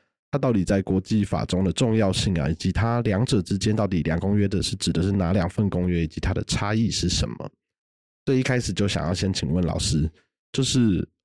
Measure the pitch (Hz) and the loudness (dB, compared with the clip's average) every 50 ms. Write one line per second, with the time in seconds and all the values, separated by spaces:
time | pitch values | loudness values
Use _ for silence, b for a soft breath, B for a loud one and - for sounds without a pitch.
0 | _ _ _ _ _ _ - 143 135 135 117 101 90 - 104 98 95 - 95 95 | _ _ _ _ _ _ -6 -2 0 2 2 2 2 2 2 0 0 0 0 -2
1 | 92 - 110 107 101 - - 87 - - - 90 95 92 80 - 131 117 110 110 | 0 0 0 0 0 0 -2 -2 -2 -2 0 0 0 0 2 2 2 2 2 2
2 | 107 95 92 - - 110 92 80 69 71 85 - - 92 90 - 104 117 117 120 | 2 2 0 0 0 0 0 0 0 0 -2 -2 -2 -2 0 0 0 0 0 0
3 | 117 113 98 92 120 - - 104 87 - 101 95 92 107 107 107 107 98 95 87 | 0 0 0 0 2 2 2 0 0 0 -2 -2 0 0 0 0 0 0 0 0
4 | 76 87 80 85 87 98 101 104 101 98 101 92 76 - - 95 - - 85 - | 0 0 -2 -2 0 0 2 2 2 2 0 -2 -2 -2 -4 -4 -2 -2 0 0
5 | 90 98 98 101 90 82 95 104 - - - - - - - 90 90 90 90 85 | 0 0 2 2 2 2 2 0 0 -2 -2 -2 -2 0 0 0 0 0 0 0
6 | 85 80 - - - - 95 - - - - - 107 101 107 110 117 107 - - | 0 -2 -4 -2 -2 -2 -2 -2 -4 -4 -4 -4 -2 0 0 0 0 0 0 -2
7 | - 87 - - - - - - - - - _ _ _ _ _ _ _ _ _ | -2 -2 0 0 -2 -4 -4 -8 -12 -14 -16 _ _ _ _ _ _ _ _ _
8 | _ _ _ _ _ - 139 127 127 - 131 123 113 - 95 - 101 95 - 80 | _ _ _ _ _ 0 2 2 2 2 0 0 0 -2 -2 -2 0 0 0 -2
9 | 73 78 92 85 - 95 95 - - 71 78 90 90 78 - - 85 - - 78 | -2 -2 -2 -2 -2 -2 -2 -2 -2 -2 0 0 0 -2 -2 -2 -2 -2 0 0
10 | 73 82 - _ _ _ _ _ _ _ - - 135 123 - 131 120 110 92 80 | 0 -2 -4 _ _ _ _ _ _ _ -4 -2 -2 0 2 2 4 4 2 2
11 | - - _ _ - | -2 -4 _ _ -4